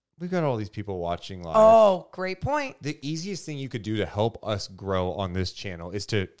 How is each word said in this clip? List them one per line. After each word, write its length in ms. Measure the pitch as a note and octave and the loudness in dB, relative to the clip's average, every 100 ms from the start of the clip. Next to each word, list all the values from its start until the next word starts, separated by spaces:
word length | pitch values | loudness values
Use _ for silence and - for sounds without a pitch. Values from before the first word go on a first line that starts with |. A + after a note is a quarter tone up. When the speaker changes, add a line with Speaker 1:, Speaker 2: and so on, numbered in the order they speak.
| _ _ | _ _
Speaker 1:
We've 120 | F3 | -4
got 140 | F3+ | 0
all 120 | D3+ A#2 | 2 0
these 140 | G#2 | -4
people 280 | - G2+ F#2 | -6 -6 -4
watching 440 | E2+ E2+ - F#2 | -2 -4 -6 -10
live. 120 | E2+ A3 | 0 6
Speaker 2:
Oh, 520 | A3 A3+ G#3+ F#3 - | 8 10 8 4 -4
great 300 | - F#3 F#3 | -8 -6 -4
point. 340 | B3 D4 C#4 - | -2 -2 -4 -6
Speaker 1:
The 180 | C3+ D3 | -8 -6
easiest 420 | C#3 D#3+ F#3 F#3+ | -6 -6 -6 -8
thing 140 | - C#3+ | -8 -8
you 100 | C3+ | -6
could 140 | A#2+ | -6
do 140 | G2+ G#2+ | -2 -2
to 80 | F2+ | 0
help 320 | G2+ A2+ - | 0 0 -2
us 220 | G#2+ G2+ - | -4 -4 -6
grow 460 | F#2+ G2 F#2 F2+ | -8 -2 0 0
on 220 | E2+ F#2 | -2 -4
this 180 | F2+ F#2 | -2 -4
channel 380 | - G2+ E2+ F2 | -6 -12 -10 -8
is 160 | G2+ - | -8 -2
to 200 | G#2+ F#2 - | -2 -2 -8